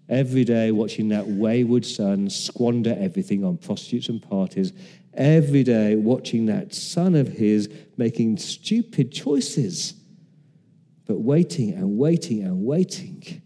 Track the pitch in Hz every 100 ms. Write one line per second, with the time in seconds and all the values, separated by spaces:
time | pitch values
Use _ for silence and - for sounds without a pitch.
0 | - 123 131 131 117 117 113 107 107 -
1 | 107 107 101 101 110 117 120 120 120 -
2 | 101 98 98 - - - 120 120 113 117
3 | 95 98 92 101 95 87 - 101 - 120
4 | 117 113 - 98 92 - 92 - - -
5 | - - 135 160 143 143 123 117 107 107
6 | 107 127 - 117 110 101 - - - -
7 | 185 165 127 - 107 107 101 - - -
8 | 117 - 113 107 - - - 226 226 -
9 | 127 - - 285 - - 107 82 - -
10 | _ - _ _ _ _ _ _ _ _
11 | - 101 110 151 180 - 107 95 95 104
12 | 147 170 - 110 95 92 107 156 185 -
13 | - - - -